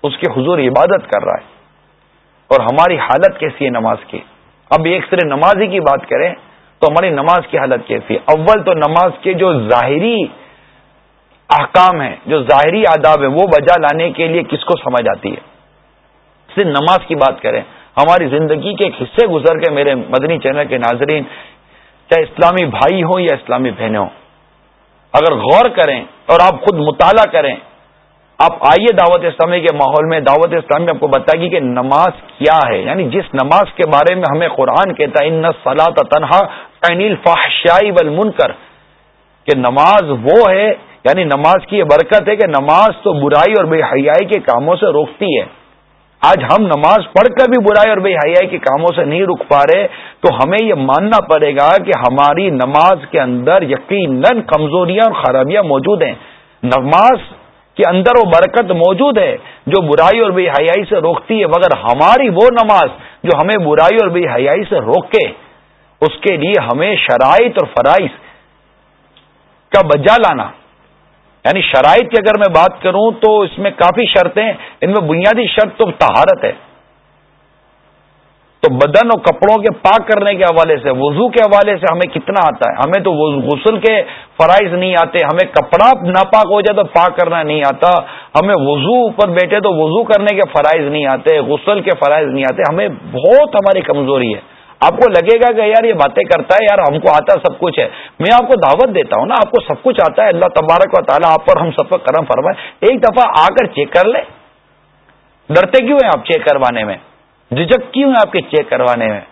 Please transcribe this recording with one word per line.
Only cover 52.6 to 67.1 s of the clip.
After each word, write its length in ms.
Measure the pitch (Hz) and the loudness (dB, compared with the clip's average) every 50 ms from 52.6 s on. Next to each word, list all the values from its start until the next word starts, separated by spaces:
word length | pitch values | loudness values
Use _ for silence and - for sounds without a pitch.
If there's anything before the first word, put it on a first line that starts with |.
| 127 127 143 151 160 185 190 160 139 - | -2 0 2 2 4 4 2 0 -4 -4
کے 100 | - 156 | -4 -2
اندر 420 | 131 127 123 123 123 139 175 190 | -2 -2 -4 -2 0 2 2 2
یقیناً 800 | 175 131 135 127 - - 190 202 185 147 131 127 143 208 247 226 | 0 -2 -6 -6 -6 -6 -4 -4 -2 -2 -2 0 2 2 0 0
کمزوریاں 640 | - - 156 151 156 147 147 180 180 170 185 208 226 | -2 -2 -2 -2 -2 -2 -2 -2 -2 -2 0 0 0
اور 100 | 226 196 - | 0 0 -2
خرابیاں 400 | - 131 127 131 131 139 180 208 | -4 -2 0 0 0 0 0 -2
موجود 400 | 196 160 139 135 135 170 208 170 | 0 0 -2 -2 0 -2 0 0
ہیں۔ 120 | 156 127 104 - - - - _ _ _ _ _ | -2 -4 -4 -10 -16 -20 -20 _ _ _ _ _
نماز 560 | - 123 123 135 127 139 156 180 208 247 262 196 - - - - - _ _ _ _ _ _ | -4 -2 -2 0 0 2 2 4 4 4 2 2 -4 -14 -20 -20 -20 _ _ _ _ _ _
کے 120 | - 202 160 | -2 0 0
اندر 300 | 175 185 185 240 247 247 | 0 2 2 2 2 2
وہ 60 | 226 | 2
برکت 460 | 180 165 165 180 185 190 233 233 180 | 4 2 2 2 2 0 -2 -2 -2
موجود 480 | 185 165 170 180 190 175 262 285 254 214 | -2 0 2 0 2 2 0 0 0 0
ہے 140 | 190 147 - - - - - - _ | 0 -2 -4 -8 -12 -20 -20 -14 _
جو 160 | - 156 196 | -2 -2 0
برائی 380 | 180 147 147 151 160 180 202 233 | 0 2 2 4 4 4 4 2
اور 100 | 226 208 | 0 0
بے 160 | 180 185 180 170 | 0 -2 -2 0
حیائی 360 | 139 143 151 165 170 202 196 - | 0 0 0 0 0 -2 -2 -2
سے 120 | 214 185 | -2 -2
روکتی 400 | 151 165 170 - - - 226 220 | 0 -2 -2 -4 -4 -4 -4 -2
ہے، 60 | 196 | 0
مگر 300 | 165 165 175 185 175 139 117 | 0 0 2 2 2 0 0
ہماری 460 | - 113 123 135 151 185 226 262 277 233 | 0 -2 0 2 4 4 4 2 2 0
وہ 180 | 175 170 220 254 | 2 4 2 4
نماز 360 | 240 233 226 214 208 185 156 127 - - - - - _ | 4 2 2 2 2 2 2 0 -4 -10 -20 -20 -20 _
جو 160 | - 165 170 143 | -2 -2 0 0
ہمیں 180 | 156 190 220 208 175 | 0 0 0 -2 0
برائی 300 | 147 151 151 160 175 208 226 | 0 2 4 4 4 4 2
اور 80 | 214 185 | 0 0
بے 140 | 170 180 175 143 120 | 0 -2 -4 -2 -2
حیائی 300 | 120 131 139 151 190 208 - | -2 0 0 0 -2 -2 -4
سے 120 | 107 156 113 | -4 -4 -2
روکے، 400 | 110 135 180 - - - 214 156 107 - - - _ _ _ _ _ _ _ _ _ _ _ | 0 -2 -2 -2 0 -2 -2 -2 -2 -6 -14 -20 _ _ _ _ _ _ _ _ _ _ _
اس 180 | 147 156 - - | -4 -4 -4 -4
کے 160 | - 208 185 | -4 -4 -2
لیے 240 | 156 143 175 208 180 | -2 -2 -2 -2 -2
ہمیں 360 | 123 117 120 139 165 202 208 | -2 -2 -4 -2 -2 -2 -2
شرائط 640 | 156 - - | -4 -2 -2